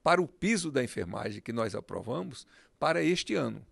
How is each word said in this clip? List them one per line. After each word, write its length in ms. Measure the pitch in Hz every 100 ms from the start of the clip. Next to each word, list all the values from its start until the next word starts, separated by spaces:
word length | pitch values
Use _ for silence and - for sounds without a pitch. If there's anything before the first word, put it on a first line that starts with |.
para 220 | - 175
o 60 | 170
piso 420 | - 185 226 160
da 120 | 135
enfermagem 580 | 120 - 92 101 110 104
que 120 | -
nós 220 | 117 113
aprovamos 720 | 104 - 90 101 139 185 - - - _ _
para 240 | 143 165
este 320 | 160 175 -
ano. 300 | 208 127 107 95